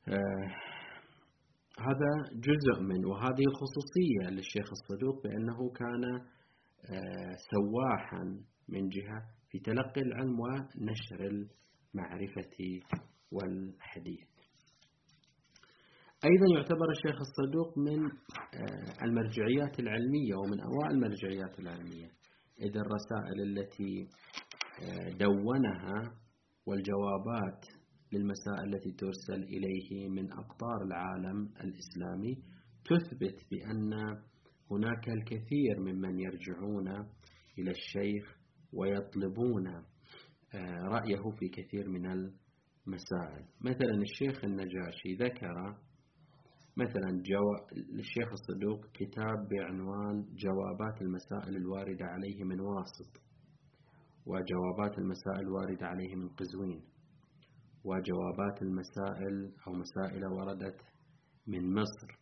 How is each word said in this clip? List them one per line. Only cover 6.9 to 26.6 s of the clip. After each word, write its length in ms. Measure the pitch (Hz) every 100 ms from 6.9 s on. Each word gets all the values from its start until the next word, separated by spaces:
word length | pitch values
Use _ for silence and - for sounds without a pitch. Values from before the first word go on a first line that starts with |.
| 92
آه، 400 | 95 92 92 90 -
سواحا 720 | 104 101 117 127 107 - 92 92 98 - _ -
من 200 | 95 95
جهة 320 | 95 101 110 - - _
في 100 | 95
تلقي 420 | 110 117 131 143
العلم 380 | 127 117 131 120
ونشر 1040 | 120 135 135 - 107 110 - 90 98 101 104 - _ _ _
المعرفة 880 | 98 85 87 98 - 95 - 92 92 - 90 - _ _
والحديث. 960 | 98 95 95 95 95 - 85 85 - - _ _ _ _ _ - _ _ _ _ _ _ - - _ _ - - _ 151
أيضا 200 | 185 190 165
يعتبر 340 | 139 165 165
الشيخ 240 | 147 156 147
الصدوق 560 | 139 - 139 160 165 143
من، 280 | 143 151 151
آه، 1000 | - - - - 117 104 101 104 -
المرجعيات 760 | 117 117 110 113 107 135 143 135
العلمية 560 | 117 113 123 147 127 95
ومن 240 | 98 101
أوائل 320 | 113 131 151
المرجعيات 680 | 139 117 98 98 98 92 -
العلمية، 520 | 90 87 85 82 82 - - _ _ -
إذ 180 | 104 104
الرسائل 640 | 104 104 - 110 92 98
التي، 680 | 101 98 98 - 98 98 95 - - - - - - -
آه، 260 | 90 92 90
دونها 1120 | 92 101 101 104 135 113 90 92 101 117 - - _ _ _